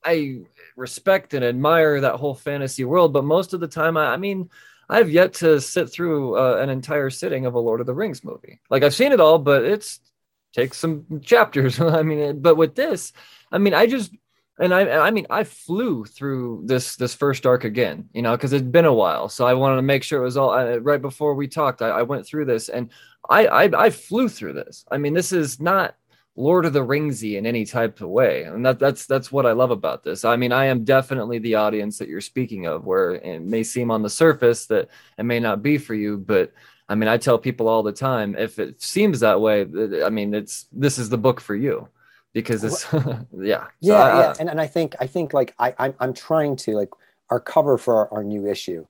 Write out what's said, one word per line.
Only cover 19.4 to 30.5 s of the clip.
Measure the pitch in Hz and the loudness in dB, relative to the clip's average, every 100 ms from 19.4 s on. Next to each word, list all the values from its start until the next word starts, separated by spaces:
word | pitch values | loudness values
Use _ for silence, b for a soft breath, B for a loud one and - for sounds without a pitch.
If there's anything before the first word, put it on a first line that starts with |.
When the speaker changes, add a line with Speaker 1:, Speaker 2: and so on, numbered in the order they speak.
| 123 | 2
Speaker 1:
I | 127 | 4
wanted | 135 131 | 2 2
to | |
make | 131 139 | 2 0
sure | - 147 | 0 -2
it | 123 | -2
was | 127 | 0
all, | 135 | 2
uh, | 110 123 120 | 2 0 -2
right | 123 147 | 0 0
before | 135 135 151 | -2 -4 -2
we | 139 143 | -2 -4
talked, | 165 147 123 | -2 -2 0
I, | 113 | -2
I | 82 | 0
went | 120 139 95 | -2 -4 -6
through | 151 143 | -6 -2
this | 113 - | -2 -4
and | 120 120 b b b - | -8 -8 b b b 0
I, | 160 220 | 4 4
I, | - 190 - 220 | 4 4 4 2
I | |
flew | - - 214 254 | 0 -6 -2 -2
through | - 92 | -4 -10
this. | 71 - - _ | -10 -12 -16 _
I | 135 | -6
mean, | 143 160 | -2 -2
this | 175 | -2
is | 185 147 120 | -2 -2 -4
not | 160 190 180 - _ _ _ - | 0 0 0 -6 _ _ _ -4
Lord | 135 180 165 | 2 2 2
of | |
the | 143 123 | 0 0
Ringsy | 143 151 117 110 101 | -2 -2 -4 -6 -4
in | 110 | -2
any | 117 104 | -2 -2
type | 123 113 - | -2 -2 -4
of | 90 | -4
way. | 101 123 67 | 2 2 2
And | 80 92 | -6 -2
that, | 127 127 | 0 2
that's, | 139 139 - | 0 0 -2
that's | 135 131 | -4 -2
what | 139 127 | 0 2
I | |
love | 113 127 | 2 2
about | 113 78 65 | 0 -4 -6
this. | - 98 | -8 -4
I | 113 120 | 0 0
mean, | 123 | 2